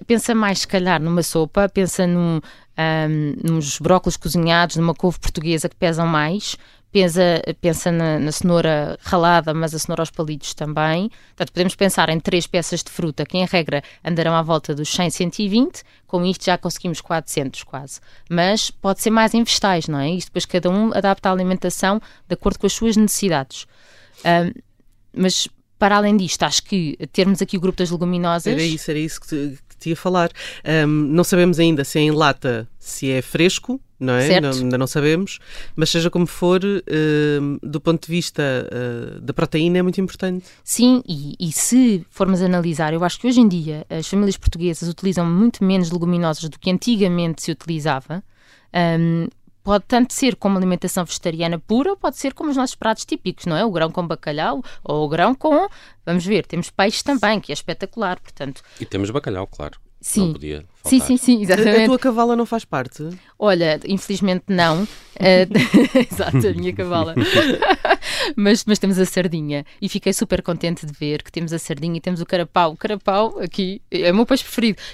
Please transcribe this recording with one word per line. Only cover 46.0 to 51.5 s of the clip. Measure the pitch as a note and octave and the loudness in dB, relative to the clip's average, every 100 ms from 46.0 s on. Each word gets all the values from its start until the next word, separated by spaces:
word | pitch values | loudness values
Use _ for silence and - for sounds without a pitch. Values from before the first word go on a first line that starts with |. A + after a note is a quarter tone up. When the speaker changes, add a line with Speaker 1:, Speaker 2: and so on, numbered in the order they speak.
| E3+ F3 E3 D3+ D#3+ | 0 0 0 -4 -8
Speaker 1:
do | - | -6
que | F#3+ | -2
antigamente | F3+ A#3+ G#3+ F#3+ F3 E3+ D#3+ | -2 0 2 2 2 -2 -4
se | - | -6
utilizava. | D#3+ E3 D#3+ D3+ C3+ - E3+ - _ _ _ _ | -8 -6 -4 -2 -4 -6 -10 -12 _ _ _ _
Ahm, | F3 E3+ E3 E3 E3 E3 - - _ | 0 0 2 0 0 -4 -8 -20 _
pode | G3 G3+ - | -2 0 2
tanto | A#3+ B3 | 0 0
ser | - C4 G#3 | 0 0 0
como | G3+ F#3+ | 0 0
alimentação | F#3 F3+ F3+ F#3+ | 0 -2 -2 -4
vegetariana | E3 - F3+ E3 E3+ | -6 -6 -6 -4 -4